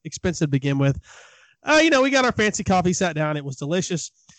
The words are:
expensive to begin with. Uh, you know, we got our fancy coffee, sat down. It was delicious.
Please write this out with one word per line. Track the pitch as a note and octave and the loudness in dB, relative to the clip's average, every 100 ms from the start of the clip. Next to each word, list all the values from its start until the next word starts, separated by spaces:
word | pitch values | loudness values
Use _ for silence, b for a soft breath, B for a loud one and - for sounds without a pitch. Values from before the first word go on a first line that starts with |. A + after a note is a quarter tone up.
expensive | D#3 - F#3 D#3+ D3+ | -16 -6 -4 -2 0
to | |
begin | C3+ C#3+ C#3 | 0 0 2
with. | C#3 - B B B B B B | 0 0 B B B B B B
Uh, | - D4+ | 2 4
you | D#4+ | 4
know, | C4+ | 4
we | C4+ | 2
got | C4 | 2
our | B3+ | 2
fancy | A3+ G#3+ - | 2 -2 -2
coffee, | - F#3 F3+ | 0 0 2
sat | F3 F3+ D#3 | 0 -2 -2
down. | D3+ D3+ | -4 -4
It | |
was | C#3 C3 | -8 -10
delicious. | C#3+ F#3 - E3+ - _ b | -4 -4 -4 -6 -8 _ b